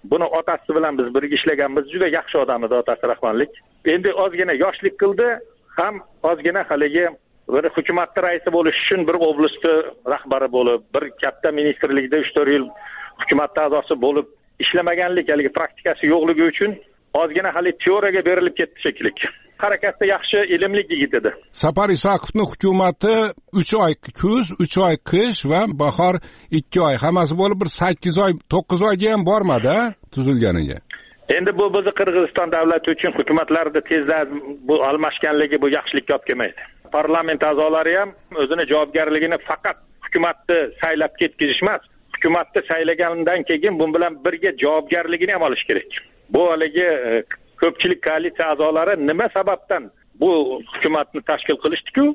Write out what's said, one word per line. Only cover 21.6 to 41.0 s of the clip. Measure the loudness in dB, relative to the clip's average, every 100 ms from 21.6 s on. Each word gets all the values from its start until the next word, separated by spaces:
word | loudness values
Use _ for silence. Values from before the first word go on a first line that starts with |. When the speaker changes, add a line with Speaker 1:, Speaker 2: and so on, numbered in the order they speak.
| -2 2 2
Speaker 2:
Isoqovni | 2 2 0 -2 -2
hukumati | -2 0 2 4 2 2 0 2 0 -6 _
uch | -2 0
oy | 2 2 0 -8
kuz, | -4 0 0 -2
uch | -2 -2 2
oy | 2 0
qish | 0 0 2 -2 0
va | 0 0
bahor | 0 -2 2 0 0 -6 -20 -4
ikki | -4 0 2
oy, | 2 2
hammasi | 0 2 0 2
bo'lib | 0 0
bir | -4
sakkiz | -2 -2 0 -2 2
oy, | 2 0 _
to'qqiz | -2 0 0
oyga | 2 2 2
ham | 2
bormadi, | 2 2 2 2 2 2 0 -6 -10
tuzilganiga. | -2 0 2 2 2 -2 -8 _ -20 -20 _
Speaker 1:
Endi | -2 0 0
bu | 0 0
bizni | 0 -2
Qirg'iziston | -2 0 2 0 -2 -2
davlati | 0 2 2 0
uchun | -2 -2
hukumatlarda | -2 0 0 0 0 0 -4
tezda | 0 -2 0 0 -2 -6 -12 -12
bu | 0 2
almashganligi | 2 0 -2 -2 0 2 2 2
bu | 2
yaxshilikka | 0 -2 -4 0
olib | -2 -2
kelmaydi. | -4 -4 -6 -20 -20 -4
Parlament | -2 2 0 0 0
a'zolari | 0 2 2 2 2 0
ham | -2 -8 _
o'zini | -4 -2 -2 0
javobgarligini | 0 2 0 0 0 0 -2
faqat | -4 -4 -4 -8 _ _
hukumatni | -4 0 0 -2 0 0 0
saylab | -2 -2 0